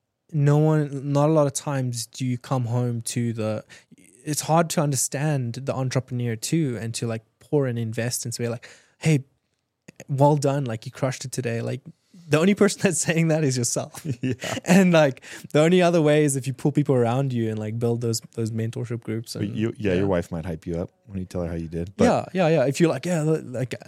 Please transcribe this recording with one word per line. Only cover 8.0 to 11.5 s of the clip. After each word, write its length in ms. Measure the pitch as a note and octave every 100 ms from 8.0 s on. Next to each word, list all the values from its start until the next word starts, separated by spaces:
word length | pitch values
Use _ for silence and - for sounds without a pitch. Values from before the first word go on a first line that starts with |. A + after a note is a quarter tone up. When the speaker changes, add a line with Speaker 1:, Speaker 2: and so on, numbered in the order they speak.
| A#2 -
Speaker 1:
and 80 | A#2+
say, 140 | - A#2
like, 200 | A2+ - - _ _
"Hey, 260 | D#3+ D3 - _ _ _ _ _ _ - -
well 280 | C3+ C#3+ D3+
done. 280 | C#3 C#3+
Like, 220 | C3 A2 -
you 60 |
crushed 320 | - C3 - C3
it 60 |
today." 280 | - A#2